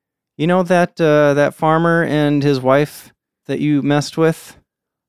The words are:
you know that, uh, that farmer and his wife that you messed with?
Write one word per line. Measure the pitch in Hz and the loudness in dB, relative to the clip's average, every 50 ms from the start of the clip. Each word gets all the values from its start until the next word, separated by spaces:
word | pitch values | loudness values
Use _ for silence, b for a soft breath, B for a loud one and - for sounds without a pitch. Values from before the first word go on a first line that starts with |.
| _ _ _ _ _ _ _ | _ _ _ _ _ _ _
you | - 147 | -6 -2
know | 170 180 185 180 | 0 0 0 0
that, | 170 185 175 180 175 _ - | 0 0 0 0 -2 _ -2
uh, | 170 151 151 151 147 143 143 | 0 2 2 2 2 2 2
that | 143 143 139 - | 0 0 -2 -2
farmer | - 160 156 160 160 165 170 165 170 165 | -2 0 0 0 2 2 0 0 0 0
and | 131 139 151 147 147 147 143 139 | 0 -2 0 0 0 0 0 0
his | 147 143 131 | 0 -2 0
wife | 127 127 131 143 151 - - - - - _ _ _ _ _ _ _ | 2 2 2 2 0 -2 -6 -18 -20 -20 _ _ _ _ _ _ _
that | - 139 - | -10 -8 -4
you | 143 151 151 143 | -2 -2 -2 -2
messed | 139 143 143 147 143 - - | 0 0 -2 -2 -2 -4 -4
with? | 165 160 160 165 - - - - - _ _ _ _ _ _ _ _ _ | -2 -2 -2 -2 -4 -10 -20 -20 -20 _ _ _ _ _ _ _ _ _